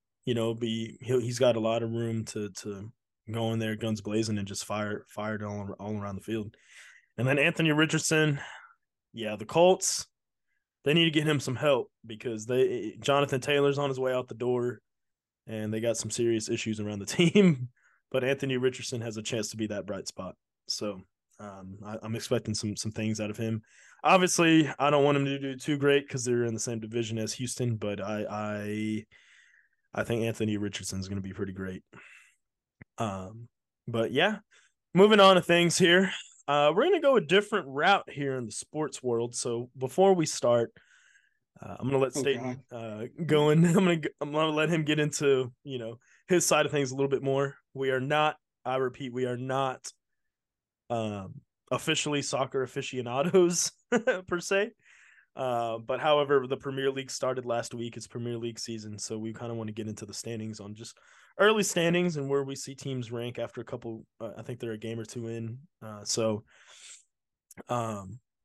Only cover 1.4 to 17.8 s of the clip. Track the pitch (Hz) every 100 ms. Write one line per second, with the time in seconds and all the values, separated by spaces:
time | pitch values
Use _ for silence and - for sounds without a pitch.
1.4 | 127 113 110 117 117 117 117 113 107 110
2.4 | 104 92 107 98 107 - _ _ - 110
3.4 | 113 113 110 107 113 107 104 110 110 104
4.4 | 98 95 - 104 104 110 - - 107 107
5.4 | 107 104 101 - 104 107 101 95 - 110
6.4 | 104 - _ - - - _ - 127 139
7.4 | 156 165 160 151 156 156 - 156 156 143
8.4 | - - - _ _ _ _ 113 107 104
9.4 | 107 160 180 185 - - - _ _ _
10.4 | _ _ _ _ 139 160 165 151 151 143
11.4 | 131 123 147 127 - _ 113 110 127 110
12.4 | 110 127 131 120 101 110 110 143 139 135
13.4 | 143 143 143 139 143 131 131 127 127 113
14.4 | 123 123 123 110 _ _ _ _ _ _
15.4 | - 110 107 110 117 113 110 - 117 113
16.4 | - 117 110 107 104 104 98 - 170 208
17.4 | 185 131 123 _